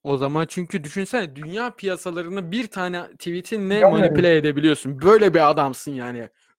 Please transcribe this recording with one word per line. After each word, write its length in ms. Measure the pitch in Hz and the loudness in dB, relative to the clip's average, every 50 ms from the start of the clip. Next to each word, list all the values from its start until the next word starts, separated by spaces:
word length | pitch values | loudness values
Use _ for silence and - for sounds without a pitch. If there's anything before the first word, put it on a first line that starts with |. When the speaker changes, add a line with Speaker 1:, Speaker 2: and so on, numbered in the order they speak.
| - | -6
Speaker 1:
o 140 | 147 139 | -4 -2
zaman. 280 | 131 139 139 147 156 165 160 | -2 -2 -2 -2 -2 -4 -4
Çünkü 340 | - 185 180 165 - 185 143 | -6 -10 -8 -6 -8 -8 -8
düşünsene 520 | 151 - 196 190 - - 247 196 156 131 | -8 -8 -8 -8 -4 -4 -6 -6 -6 -10
dünya 360 | 139 151 156 180 220 240 247 | -14 -12 -10 -8 -8 -8 -8
piyasalarını 800 | 233 - 196 190 185 170 - 185 170 170 170 170 190 196 185 165 | -10 -8 -6 -6 -6 -6 -8 -8 -8 -8 -8 -8 -8 -10 -8 -6
bir 160 | 185 240 254 | -6 -6 -6
tane 360 | 208 - 196 180 180 180 175 160 | -6 -6 -6 -6 -6 -6 -8 -10
tweetinle 560 | - - - - 180 170 180 180 - 226 214 196 | -14 -18 -14 -10 -8 -8 -8 -8 -8 -6 -4 -2
Speaker 2:
Gönderiyor. 280 | 190 202 214 214 196 | -2 2 6 6 6
Speaker 1:
manipüle 460 | - 214 190 170 156 147 175 175 165 | 6 6 2 2 4 4 4 6 6
edebiliyorsun. 640 | 156 151 151 139 143 147 156 147 - - 131 143 131 | 4 4 2 0 2 2 2 2 2 -2 -8 -6 2
Böyle 320 | 147 185 220 220 208 190 151 | 4 6 6 6 6 4 4
bir 160 | 160 156 147 | 4 4 4
adamsın 420 | 151 156 143 135 127 - - 151 | 4 2 0 -2 -4 -8 -10 -10
yani. 380 | 139 127 120 123 123 120 113 104 _ _ _ _ _ | -10 -8 -8 -8 -8 -10 -12 -14 _ _ _ _ _